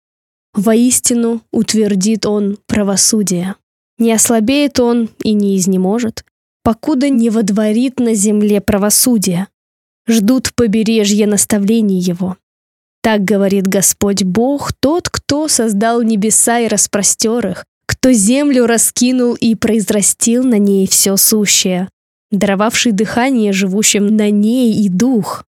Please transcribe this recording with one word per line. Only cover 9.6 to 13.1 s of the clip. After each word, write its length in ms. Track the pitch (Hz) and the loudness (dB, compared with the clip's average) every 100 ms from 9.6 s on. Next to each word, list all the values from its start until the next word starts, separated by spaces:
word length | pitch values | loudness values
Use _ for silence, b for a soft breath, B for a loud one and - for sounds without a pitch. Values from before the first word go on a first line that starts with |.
| _ _ _ _ - | _ _ _ _ -2
Ждут 440 | 226 196 262 - - | 0 2 0 -2 -2
побережья 720 | 233 220 214 226 202 208 214 | 0 0 0 0 2 2 2
наставлений 760 | 208 - 214 196 226 214 190 | 0 0 0 0 0 0 0
его. 360 | 180 175 185 185 _ _ _ _ _ _ | -2 -4 -6 -8 _ _ _ _ _ _
Так 200 | 226 | -2